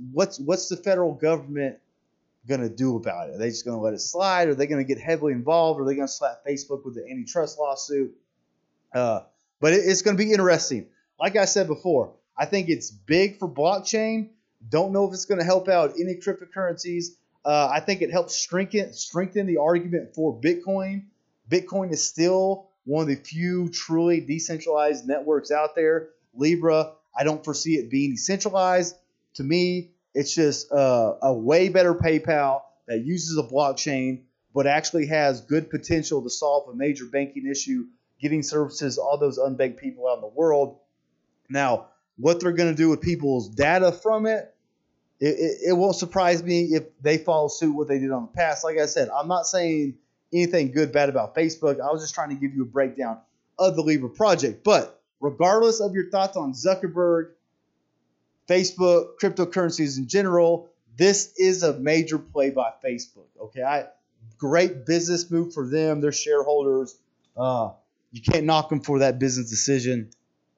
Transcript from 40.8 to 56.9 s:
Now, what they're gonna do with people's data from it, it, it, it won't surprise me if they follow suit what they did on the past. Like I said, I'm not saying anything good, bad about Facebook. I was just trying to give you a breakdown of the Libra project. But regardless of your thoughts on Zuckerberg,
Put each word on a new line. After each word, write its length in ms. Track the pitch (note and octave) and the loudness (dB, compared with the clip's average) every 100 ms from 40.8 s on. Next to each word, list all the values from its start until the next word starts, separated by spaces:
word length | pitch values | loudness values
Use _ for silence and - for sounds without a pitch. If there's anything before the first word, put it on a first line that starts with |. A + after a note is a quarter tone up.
| _ _ _ _ _ _ - | _ _ _ _ _ _ -6
Now, 380 | C3+ C3+ A2+ - _ _ - | -2 0 0 -4 _ _ -2
what 240 | C3+ E3+ | 0 2
they're 120 | F3 | 0
gonna 220 | E3+ E3+ | 0 0
do 140 | D#3 D#3+ | 2 2
with 120 | D3+ | 2
people's 480 | E3 D#3+ C#3+ B2+ G2+ | -2 -2 -2 -2 -4
data 440 | G#2+ D3 F3+ F#3 | 0 2 4 2
from 340 | F3 G#3+ A3 A3 | 2 -2 0 0
it, 260 | A3 - _ _ _ _ _ _ - | -2 -6 _ _ _ _ _ _ -4
it, 180 | C#3+ C#3+ | -2 0
it, 200 | D#3+ - E3 | -2 -2 0
it 40 | |
won't 220 | F3 G3 F3 | 2 2 0
surprise 460 | F3 F#3+ F3 E3+ | -2 0 2 2
me 280 | E3+ E3+ E3+ | 2 0 2
if 120 | D#3 D#3 _ | 0 -2 _
they 180 | C#3+ D#3 | 0 0
follow 300 | D#3+ D#3+ D3 | 2 0 0
suit 260 | - D#3+ | 0 -2
what 120 | D3 D3 | 0 0
they 120 | C#3 | 0
did 120 | C3+ | -2
on 120 | B2+ | -4
the 100 | A2+ | -6
past. 320 | - E3 C#3+ | -2 -2 0
Like 140 | D#3+ D#3 | -2 0
I 80 | D3 | 0
said, 240 | D#3 A#2+ | 0 -2
I'm 180 | C3+ D#3 | -2 -2
not 180 | F3+ E3 | -2 0
saying 480 | F#3 E3+ D#3 C#3+ B2 _ _ - | -2 0 0 -2 -6 _ _ -4
anything 400 | F3 F3 F3 C3+ | 0 2 2 2
good, 200 | C3+ D3 | 0 2
bad 160 | C#3+ C#3+ | 2 2
about 280 | B2+ G#2 - | 0 -2 0
Facebook. 420 | D#3+ D#3+ D#3 C#3 | -2 0 -2 0
I 120 | C3+ | -2
was 100 | D#3+ | -4
just 120 | D3+ | -4
trying 160 | - D3+ | -6 -6
to 40 | |
give 200 | C#3 C#3 | -4 -4
you 80 | C#3 | -4
a 40 | B2 | -4
breakdown 520 | C3+ C3 C3+ A#2+ A2+ _ _ _ - | 0 -2 -2 -8 -8 _ _ _ 0
of 180 | F#3+ D#3+ | 2 2
the 60 | |
Libra 260 | D#3 D3+ B2 | 0 0 -2
project. 560 | - G#3+ E3+ C3+ G#2+ | 0 2 4 0 -2
But 360 | G#3 F3+ - - _ - | 4 4 2 -10 _ -6
regardless 600 | C#3+ C#3 F3 G#3+ A3+ A3+ | -6 2 4 6 4 2
of 140 | G3+ | -2
your 160 | F#3+ F3 | -2 -2
thoughts 260 | G3 F#3+ F#3 | 0 0 -2
on 160 | C#3+ | -6
Zuckerberg, 800 | A#2+ D#3+ F#3+ F#3 | -2 0 0 -2